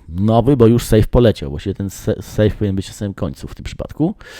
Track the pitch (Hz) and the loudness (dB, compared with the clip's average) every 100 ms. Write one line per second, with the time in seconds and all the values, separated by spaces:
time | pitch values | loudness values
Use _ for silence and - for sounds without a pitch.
0 | - 82 107 113 117 143 113 117 - 110 | -12 -2 2 4 4 6 6 6 4 2
1 | 107 127 120 - 69 76 101 92 98 - | 4 4 4 2 -4 -8 -6 -6 -8 -6
2 | - - - - 107 - 104 95 - - | -6 -6 -6 0 0 0 -2 -4 -6 -10
3 | 101 98 90 69 - - - - - - | -10 -6 -8 -8 -14 -14 -14 -12 -12 -4
4 | 165 - - - | -4 -4 -14 -20